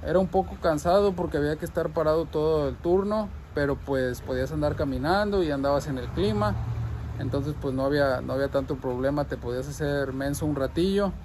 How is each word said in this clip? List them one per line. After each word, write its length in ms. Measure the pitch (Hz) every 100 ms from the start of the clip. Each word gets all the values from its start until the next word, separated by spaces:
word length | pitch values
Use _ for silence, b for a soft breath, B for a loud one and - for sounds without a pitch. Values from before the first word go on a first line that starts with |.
Era 140 | 151 170
un 80 | 190
poco 300 | 185 185 196
cansado 520 | 180 151 165 185 202
porque 240 | 180 170 151
había 180 | 147
que 100 | 156
estar 260 | 170 170 165
parado 340 | 160 156 156
todo 440 | 160 165 156 156 143
el 60 |
turno, 540 | 127 175 185 196 214 208 - -
pero 220 | - 143 135
pues 440 | - 135 127 120
podías 300 | - 131 131
andar 240 | 156 147
caminando 720 | 147 147 127 139 190 208 202
y 80 | 170
andabas 340 | 143 139 143 151
en 120 | 131
el 100 | 120
clima. 480 | - 196 208 208 - - - - - - -
Entonces 340 | 143 139 139 147
pues 100 | 143
no 120 | 131
había, 360 | 135 147 143 127
no 120 | 127
había 160 | 131 139
tanto 260 | 139 135
problema, 520 | 139 131 123 131 147 143
te 100 | 127
podías 320 | 120 123 135
hacer 440 | 147 151 143 139
menso 320 | 131 139 147
un 120 | 156 143
ratillo. 560 | 135 - 180 196 196 160